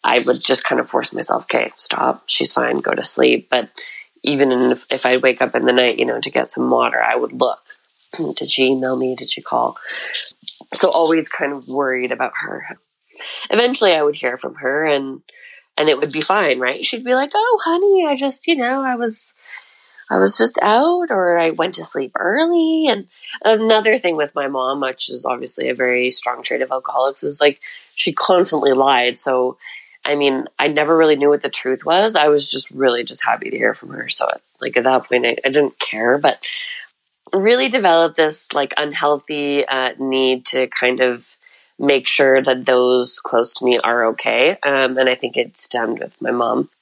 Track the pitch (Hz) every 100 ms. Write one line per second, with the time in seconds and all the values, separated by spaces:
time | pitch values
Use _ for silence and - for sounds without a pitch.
0 | 127 123 131 131 - 131 - 123 123 -
1 | - - - - - 123 123 - - -
2 | 127 - - - 135 - 123 123 - -
3 | - - 127 120 - 127 113 - - -
4 | - _ - 143 139 127 123 123 - 135
5 | 127 127 131 127 131 120 123 123 123 113
6 | 123 120 - 127 127 - 127 123 120 120
7 | 113 120 123 127 127 - _ - _ _
8 | _ - 110 - - - 131 131 131 127
9 | 131 127 - - - 127 120 - - -
10 | - - - - - - - - 185 -
11 | 160 165 151 - 143 139 127 131 135 127
12 | 123 123 127 - - - - - _ _
13 | _ - - - - 214 247 262 208 160
14 | 147 147 127 123 - - 127 143 156 143
15 | 135 131 _ _ - - _ - 151 135
16 | 156 143 147 196 165 127 127 143 - 240
17 | 247 254 285 415 453 453 330 339 403 381
18 | 320 269 277 269 - 320 240 269 262 247
19 | 240 220 - - - - - _ _ -
20 | - - 196 - 226 - 208 220 311 359
21 | 339 202 180 170 165 160 170 - - -
22 | 135 - - 240 330 349 320 320 311 208
23 | 185 _ - - - 220 220 220 214 220
24 | 180 160 147 - 139 135 127 139 135 131
25 | - 127 123 123 127 - 131 127 127 123
26 | 123 123 - 123 127 127 131 131 - 127
27 | 135 135 147 143 147 139 - - - -
28 | - 151 - 185 175 151 139 131 135 131
29 | 123 123 - 131 127 131 - - - _
30 | 139 147 143 135 - - 147 151 151 160
31 | 160 147 143 147 139 - 131 131 151 175
32 | 220 180 151 147 143 135 - 127 131 120
33 | 117 - 120 113 113 117 113 113 - 113
34 | 117 - - - _ _ - 127 123 131
35 | - 123 120 117 135 135 143 - - 107
36 | 117 139 151 - - - - - - _
37 | _ _ _ 190 202 247 262 247 196 170
38 | 165 - 156 156 - 151 139 - 147 147
39 | 147 147 - 151 143 143 - 131 127 -
40 | 135 131 131 127 - 131 127 - 123 127
41 | 127 123 - - _ _ _ _ 143 139
42 | - - 139 135 135 127 127 127 127 127
43 | 123 - - 120 117 - 127 120 - 120
44 | 113 110 - 113 143 190 143 139 131 131
45 | 131 127 123 135 117 - - 123 113 117
46 | - _ 120 123 117 117 147 _